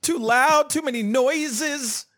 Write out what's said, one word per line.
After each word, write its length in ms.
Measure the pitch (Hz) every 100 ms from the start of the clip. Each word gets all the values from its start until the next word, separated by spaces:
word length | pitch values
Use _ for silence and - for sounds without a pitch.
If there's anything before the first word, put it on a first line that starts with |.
Too 160 | - 339
loud. 520 | 220 240 277 302 294
Too 120 | 302
many 200 | 311 240
noises. 1040 | 208 247 254 311 302 220 302 294 240 214 -